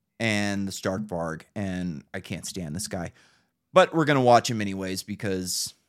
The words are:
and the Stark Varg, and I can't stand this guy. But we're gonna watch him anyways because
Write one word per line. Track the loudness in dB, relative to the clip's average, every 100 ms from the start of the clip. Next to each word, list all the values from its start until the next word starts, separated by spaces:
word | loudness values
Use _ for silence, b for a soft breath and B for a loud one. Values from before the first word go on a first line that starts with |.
| _ -4
and | 0 0 0 -2 -4
the |
Stark | -4 -4 -4
Varg, | -4 -6 -4 -8 -10 -6
and | -4 -4 -6 -8 -10
I | -12
can't | -10 -10 -8
stand | -8 -8 -8
this | -6
guy. | -8 -8 b b b b _ _
But | 4 6 4
we're | 4
gonna | 6
watch | 8 8 6
him | -2
anyways | -2 -4 -4 -6
because | -8 -6 -4 -2 -2 -4 -6 -10